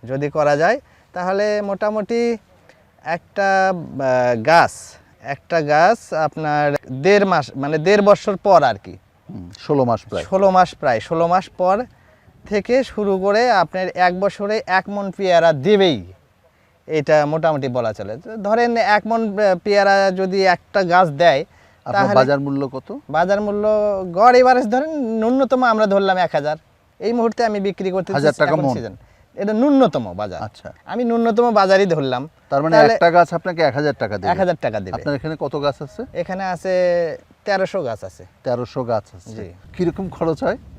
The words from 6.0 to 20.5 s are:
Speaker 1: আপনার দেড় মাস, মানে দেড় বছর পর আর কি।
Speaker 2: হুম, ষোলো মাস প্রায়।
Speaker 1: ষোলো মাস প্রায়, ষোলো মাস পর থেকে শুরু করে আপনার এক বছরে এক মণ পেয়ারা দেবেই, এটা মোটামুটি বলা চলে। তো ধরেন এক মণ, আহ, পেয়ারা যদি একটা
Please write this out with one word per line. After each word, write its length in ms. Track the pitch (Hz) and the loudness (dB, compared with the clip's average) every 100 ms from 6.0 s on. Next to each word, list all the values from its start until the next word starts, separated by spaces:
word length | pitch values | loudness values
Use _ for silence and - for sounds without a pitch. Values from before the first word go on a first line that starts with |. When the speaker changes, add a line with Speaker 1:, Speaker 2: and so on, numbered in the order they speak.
| - | -4
Speaker 1:
আপনার 600 | 160 156 - 156 147 147 143 - | -4 -4 -4 -4 0 0 -2 -6
দেড় 340 | 131 160 208 196 | -4 2 2 4
মাস, 260 | 170 135 135 | 0 -2 -8
মানে 220 | 135 156 | -4 -2
দেড় 240 | 160 208 | 2 2
বছর 360 | 202 202 - 190 | 4 2 2 -4
পর 260 | 208 180 | 4 4
আর 120 | 135 101 | 4 -2
কি। 220 | - 92 _ _ - | -10 -20 _ _ -18
Speaker 2:
হুম, 220 | 98 87 - | -16 -16 -20
ষোলো 260 | - 147 123 | -2 0 0
মাস 160 | 110 - | -2 -4
প্রায়। 140 | 95 | -10
Speaker 1:
ষোলো 280 | - 190 196 | -4 0 2
মাস 240 | 185 180 - | 4 2 0
প্রায়, 240 | 147 113 | -2 -2
ষোলো 280 | - 165 170 | -2 -2 0
মাস 220 | 180 180 | 0 -2
পর 360 | - 185 196 254 _ _ _ _ _ - | -4 -2 -2 -4 _ _ _ _ _ -6
থেকে 340 | 208 196 247 | -6 0 -2
শুরু 340 | 247 - 208 190 | -2 -4 -2 0
করে 340 | 190 208 247 | 0 2 2
আপনার 360 | 202 170 185 185 170 | 2 0 -2 -6 0
এক 240 | 180 180 | 0 2
বছরে 420 | 196 - 202 220 - | -4 -4 -4 -4 0
এক 220 | 185 185 | -2 -2
মণ 220 | 202 196 | -8 -8
পেয়ারা 420 | 185 190 170 165 | -4 2 4 4
দেবেই, 600 | 151 143 208 190 127 87 92 _ _ _ _ _ _ - | 2 2 4 4 2 -6 -20 _ _ _ _ _ _ -6
এটা 380 | 156 143 151 147 | -4 2 2 2
মোটামুটি 420 | 160 165 151 135 | 0 0 -2 -4
বলা 260 | 123 117 | -4 -4
চলে। 240 | 107 101 120 | -6 -10 -12
তো 200 | 240 220 | -12 -10
ধরেন 400 | 202 226 240 233 | -2 0 2 0
এক 300 | 196 208 208 | 2 0 0
মণ, 320 | 226 220 196 | -2 -2 0
আহ, 160 | 208 180 | 0 0
পেয়ারা 480 | - 202 196 196 196 | 2 2 4 4 2
যদি 340 | 185 190 196 | 0 -2 0
একটা 380 | 190 | 2